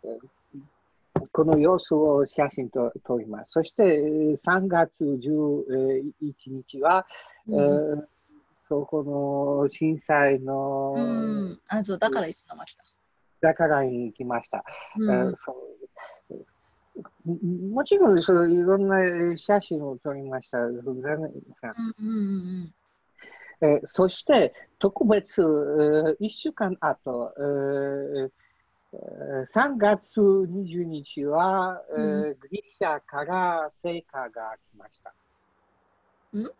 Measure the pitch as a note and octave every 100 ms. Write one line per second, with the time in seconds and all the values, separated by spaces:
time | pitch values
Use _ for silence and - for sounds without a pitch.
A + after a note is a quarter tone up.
0 | A#2 A2+ C3+ _ _ C#3+ - _ _ _
1 | _ - - - D#3 D3+ D#3 F3+ - D3+
2 | D3+ C#3+ C#3 - C#3+ - B2 C3 A#2+ -
3 | - B2 G#2+ G#2+ - D#3+ E3 - G3+ D3+
4 | D3+ D#3 D3+ D3 - F#3 F#3+ E3+ D#3+ _
5 | D3+ C3+ B2+ D3+ D3 C#3+ C3+ C3 C3 C3
6 | C#3+ - D3+ C#3 C3 C3 - C3+ D3 F#3
7 | F#3 - - _ A3 - C#4+ D4 D3+ D4
8 | D4+ _ _ _ _ _ _ D3 C#3+ D#3
9 | C#3+ C#3+ C#3 C#3 C#3 C#3+ C#3 - D#3+ D#3
10 | - D3 C#3+ C3+ C3 C3+ C#3 C#3 C#3 C#3
11 | A#3+ A#3 A3 G#3 F#3+ - _ G#3+ G3+ F#3
12 | A3 A3+ E3 - _ - - - _ _
13 | _ _ _ _ E3 D#3+ E3 C#3+ C3 B2
14 | A#2+ - B2 A#2+ - G#2 - - - G#3+
15 | G#3+ B2 B2+ - - B2+ C3+ - - -
16 | - - _ - - _ _ _ _ -
17 | - _ E3 E3+ F3 F3+ F#3+ A#3 D4+ G4+
18 | E4 F3+ E3+ F3 E3+ F3 F3 G3 G3 F#3+
19 | F#3 E3+ F3 E3 - G3+ - D#3 C#3+ B2+
20 | D3+ C#3 C3+ C3 - B2 A#2+ A#2+ B2 B2+
21 | C3+ D3+ D#3 C#3 - - A#2 - A3+ -
22 | G#3+ A3 G3 G3 F3+ F#3 E3+ _ _ _
23 | _ _ - - - - D#3 D3 - -
24 | F#3 - - C4+ C#3+ - - _ G3+ -
25 | A#3+ G#3 G3 - D#3+ D3+ C#3+ D3+ D3+ D3+
26 | D#3+ D3+ G#3+ - D#4 - G3+ F#3 D3+ -
27 | - B2 A#2+ - C#3+ C#3 C#3 C#3 C#3 C#3
28 | C#3 C#3+ C3+ _ _ _ _ _ _ -
29 | - - C#3+ C3+ C3 G#3+ C#4 B3+ G#3 G3+
30 | _ - G3+ G3 F#3 F#3 F#3 F3 E3+ D3+
31 | C#3+ - C#3+ D3+ F#3 F#3+ F#3 F3+ - D3+
32 | D3+ D3+ D3+ C3+ C#3 G3 _ _ F3+ D3
33 | - C#3+ D3 F#3 F3+ E3 D3+ _ F3 E3+
34 | _ C#3 B2 A2+ A2 A2 _ G#2+ G#2 _
35 | - _ _ _ _ _ _ _ _ _
36 | _ _ _ G#3 A#3+